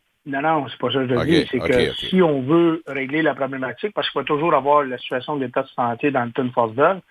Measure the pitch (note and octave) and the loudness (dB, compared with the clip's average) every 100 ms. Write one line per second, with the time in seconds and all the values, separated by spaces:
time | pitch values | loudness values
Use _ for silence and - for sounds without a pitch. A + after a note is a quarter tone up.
0 | _ _ D3 C3+ D#3 D#3 B2+ - B2 C3+ | _ _ -8 -2 0 0 -2 -4 -2 0
1 | B2+ B2 D3 F3 - B2+ - B2+ D2+ - | 0 0 2 2 2 -2 0 2 2 -2
2 | - F#3 E3+ C#3 B2+ E3+ E3+ E3 - C#3 | 0 4 4 2 2 4 4 0 -4 -8
3 | C3 D#3 D#3 C3 C3+ C3+ C3 - G#3 E3 | -2 0 0 0 -4 -4 -8 -6 -6 -4
4 | C#3 D3 C3+ D3 E3+ D3 C3+ D3 C3+ B2 | -4 -4 -2 -2 2 2 4 2 2 -4
5 | - C3 B2+ D3+ B2 C#3 C3+ - A#2+ A#2 | -6 -6 -4 -4 -4 -4 -4 -4 -2 -2
6 | D3 C3+ A#2+ B2 B2+ B2+ A2+ A2+ D#3+ F#3+ | -2 -2 -2 -4 -2 0 0 2 2 0
7 | - | -6